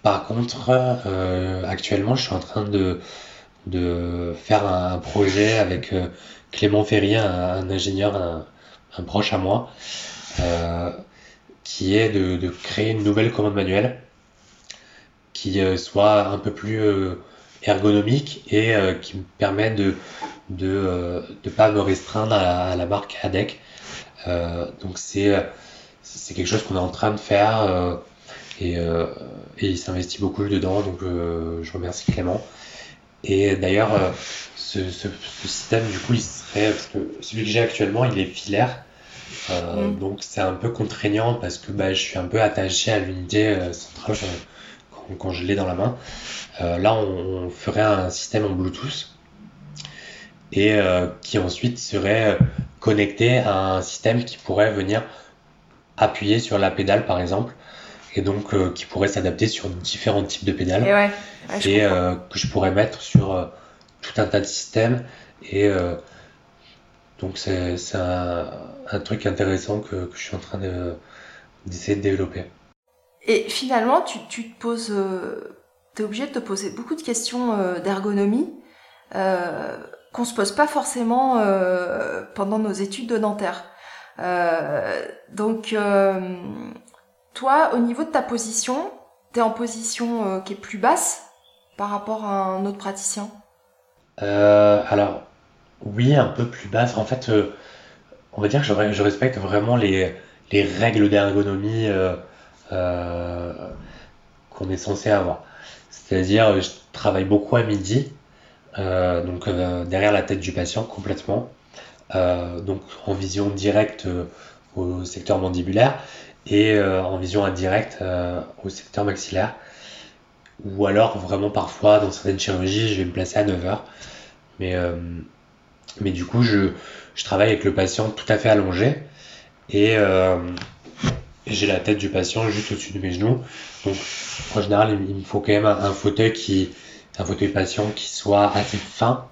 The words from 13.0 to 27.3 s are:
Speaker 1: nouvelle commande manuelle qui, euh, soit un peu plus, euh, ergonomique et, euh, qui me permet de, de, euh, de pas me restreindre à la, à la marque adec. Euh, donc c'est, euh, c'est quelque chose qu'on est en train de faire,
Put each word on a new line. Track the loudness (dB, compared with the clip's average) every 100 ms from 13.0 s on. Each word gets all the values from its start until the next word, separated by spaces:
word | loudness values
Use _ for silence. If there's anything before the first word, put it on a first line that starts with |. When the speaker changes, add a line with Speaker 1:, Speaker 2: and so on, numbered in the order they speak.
Speaker 1:
nouvelle | 2 4 2
commande | 2 0
manuelle | 0 2 2 0 -4 -18 _ _ _ _ _ _ -20 -20 -20 _ _ _
qui, | -8 -2 2
euh, | 2 0
soit | 0 4 6 6 4
un | -2
peu | -6
plus, | -6 -4 2
euh, | 2 2 0 -4 -14 -20 -20 -6
ergonomique | 0 4 6 4 4 0 0 -12 0
et, | 2 4
euh, | 4 2
qui | 0 -8 -12
me | -12 -2
permet | 0 2 0
de, | 2 0 0 -12 -12 -12 -14 -12
de, | -4 -2
euh, | 0 0 -2 -2 -6 -8 -10
de | -8
pas | 4 6
me | 6
restreindre | 2 0 -2 -2 2
à | 4
la, | 4 2 0
à | 0
la |
marque | 0 -2 -4 -6
adec. | -2 -2 -2 -8 -20 -20 -16 -16 -18 -12 -4
Euh, | -2 -2 -4 -6 -8
donc | -10 -10
c'est, | -6 2 4
euh, | 4 0 -10 -20 -20 -20 _
c'est | -18 -16 -10
quelque | -4 0
chose | 0
qu'on | 0 -2
est |
en | -2
train | 0 -2
de | -2
faire, | 2